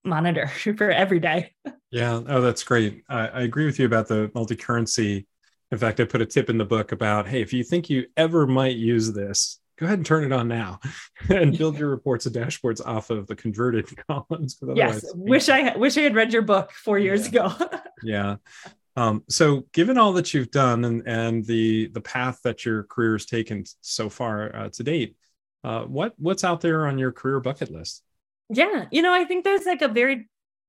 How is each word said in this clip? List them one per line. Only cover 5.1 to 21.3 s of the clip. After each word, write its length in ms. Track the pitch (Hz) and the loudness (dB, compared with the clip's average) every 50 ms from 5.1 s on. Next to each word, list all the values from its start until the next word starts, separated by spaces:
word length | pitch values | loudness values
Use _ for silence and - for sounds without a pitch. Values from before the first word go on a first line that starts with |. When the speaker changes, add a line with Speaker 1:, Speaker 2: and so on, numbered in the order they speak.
| 101 98 98 _ _ _ _ _ _ _ _ - | 0 -2 -4 _ _ _ _ _ _ _ _ -8
Speaker 2:
In 80 | 120 104 | -4 0
fact, 220 | 120 110 104 - | 0 0 2 2
I 40 | 117 | 0
put 160 | - - 117 | 0 0 -2
a 60 | 113 | -2
tip 240 | - - 143 127 - | 0 0 0 0 2
in 80 | 117 113 | 0 0
the 60 | 107 | 0
book 280 | 98 117 110 104 - 110 | 0 0 0 0 -2 -4
about, 360 | 101 113 107 104 107 101 95 | -2 0 0 2 0 0 -2
hey, 120 | 131 131 | -2 -4
if 120 | 139 - 131 | -2 -2 -2
you 100 | 123 120 | -4 -2
think 260 | - 175 175 165 - | 0 -2 -2 0 0
you 180 | 147 131 123 - - | -2 -2 -2 -2 0
ever 300 | - 160 165 170 165 147 | 2 2 4 4 4 4
might 300 | 131 131 131 131 131 127 | 4 4 4 2 2 0
use 360 | 113 113 117 120 113 110 110 104 | 0 0 2 2 2 2 0 -2
this, 480 | 104 101 98 98 - - - - - _ _ _ - | -4 -6 -4 -2 -2 -4 -4 -6 -12 _ _ _ -6
go 80 | 160 | -2
ahead 120 | 175 214 185 | -2 0 0
and 40 | 151 | 0
turn 200 | - 156 160 147 | 2 2 2 2
it 80 | 131 135 | 2 0
on 160 | 127 117 117 | 0 0 0
now 320 | 117 117 113 90 87 - - 143 - - | -2 -4 -6 -8 -10 -12 -12 -12 -12 -12
<laughs> 280 | - - _ - - - | -18 -20 _ -6 0 0
and 280 | 190 190 165 143 165 | 2 4 4 4 2
build 180 | 160 156 160 147 | 2 0 -2 -2
Speaker 1:
Yeah. 60 | 147 | -2
Speaker 2:
your 100 | 151 143 | -2 -4
reports 360 | 135 127 - 139 123 117 - | -4 -4 -2 -2 -2 -2 -2
and 80 | 123 110 | -4 -6
dashboards 500 | 120 139 - - - - 123 110 - - | -4 -6 -6 -6 -4 -4 -4 -4 -4 -6
off 260 | 117 113 110 - - | -6 -6 -6 -4 -4
of 180 | 117 104 98 - | -6 -6 -6 -8
the 80 | 110 | -10
converted 500 | - - 113 101 107 120 123 113 110 101 - - | -8 -6 -6 -4 -2 0 0 0 0 -2 -4 -10
<laughs> 120 | - - - | -14 -8 -6
columns, 480 | 147 139 - - 165 165 156 127 - | -6 -6 -6 -6 -8 -6 -6 -8 -10
'cause 140 | - 139 131 131 | -10 -8 -4 0
Speaker 1:
Yes. 300 | 226 208 - 110 107 - | 2 2 2 0 -2 -8
Speaker 2:
otherwise 80 | - - | -10 -12
Speaker 1:
Wish 340 | 175 185 214 262 294 262 302 | -6 0 4 4 4 4 4
I, 280 | 262 269 285 240 - | 4 4 4 2 0
wish 200 | - 233 294 - | 2 2 2 2
I 40 | 294 | 4
had 160 | 294 285 214 | 2 2 4
read 160 | 220 226 240 226 | 4 2 4 2
your 100 | 226 208 | 0 2
book 300 | 196 202 190 190 - - | 4 2 2 2 -2 -10
four 260 | - - 226 208 196 | -10 -4 0 0 2
years 340 | 202 190 196 214 214 - - | 2 2 2 0 0 2 2
Speaker 2:
Yeah. 220 | 240 180 190 - | 2 2 0 -2
Speaker 1:
ago. 160 | - 349 - - - - | -4 -6 -6 -6 -10 -12
<laughs> 160 | - - - 113 | -14 -18 -12 -6
Speaker 2:
Yeah. 340 | 110 107 101 101 101 101 101 _ _ - - - - - _ _ _ - | -4 -2 -2 0 -2 -4 -6 _ _ -20 -20 -20 -20 -20 _ _ _ -4
Um, 260 | 127 120 110 107 107 - - | 0 0 0 0 -2 -4 -2
so 360 | - - 170 151 143 131 - _ - | 2 4 4 4 4 2 -2 _ 2
given 240 | 165 170 233 262 | 2 4 4 6
all 160 | 240 220 202 180 | 4 6 4 4
that 200 | 180 160 - - | 2 0 0 0
you've 160 | 143 123 - | -2 -2 0
done 340 | - 139 135 127 120 117 120 | 2 4 4 4 4 2 2
and, 180 | 120 117 117 - | 0 -2 -2 -4
and 380 | 120 117 117 113 117 | -4 -2 -2 0 0